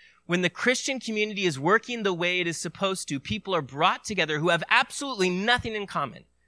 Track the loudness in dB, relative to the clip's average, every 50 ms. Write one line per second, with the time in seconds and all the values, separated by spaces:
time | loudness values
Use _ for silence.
0 | -20 -20 _ _ _ -2 0 2 0 0 -2 0 0 2 2 2 0 -4 -4 -4
1 | -4 -4 -2 -2 -2 -2 -2 0 0 0 0 2 2 4 4 4 2 0 -4 -2
2 | 0 0 0 0 0 0 2 0 0 -2 -2 -4 -6 -8 -4 -2 0 0 0 -2
3 | -4 -6 -6 -6 -4 -6 -6 -6 -4 -2 0 0 -2 -2 0 2 2 2 2 0
4 | -4 -4 -2 0 0 0 0 2 2 4 4 2 4 4 4 4 4 2 -4 -6
5 | -6 -4 0 2 2 2 2 0 2 2 2 2 0 -2 -6 -6 -6 -4 -4 -4
6 | -4 -4 -6 -10 -20 _ _ _ _